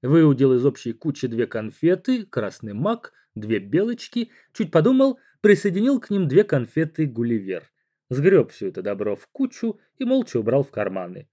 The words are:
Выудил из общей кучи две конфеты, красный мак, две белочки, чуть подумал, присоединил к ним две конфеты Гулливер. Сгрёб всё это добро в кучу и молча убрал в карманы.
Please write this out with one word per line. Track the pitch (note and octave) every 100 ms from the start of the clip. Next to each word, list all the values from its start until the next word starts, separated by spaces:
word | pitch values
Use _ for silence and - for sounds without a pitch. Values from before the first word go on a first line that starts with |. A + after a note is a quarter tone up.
Выудил | B2+ D#3+ D#3 C3 C3+
из | B2+
общей | C3+ - A#2+
кучи | A2+ D#3+ - B2+
две | A2+ A2+
конфеты, | A#2 G#2+ - D#3+ F#3 A3 B3+ G3+
красный | - G#2 - A2
мак, | G#2 F3+ A3+ - _ _
две | - G#2+ A2
белочки, | G2 C#3+ A3 A#3 - A#3+ A3+ _ _
чуть | - F3
подумал, | E3 E3 C4 C4+ B3+ _ _
присоединил | G#3 F#3+ G#3 F3+ A#3+ C4+
к | -
ним | G3+ E3
две | D3
конфеты | G#3 C#3+ A#2 - D#3+ D#3+ D3+
Гулливер. | A#2 A#2 A2+ F#2+ F2+ _ _ _ _ _
Сгрёб | B2 E3 F#3+ A#2
всё | - G2
это | F#2
добро | F#2+ G2+ G#2
в | G2+ -
кучу | - B3+ - A#3 G#3 _ _
и |
молча | B3 C4+ - A#2+
убрал | A2 C3
в | C#3+
карманы. | - G2+ F#2+ F2+ F#2+ -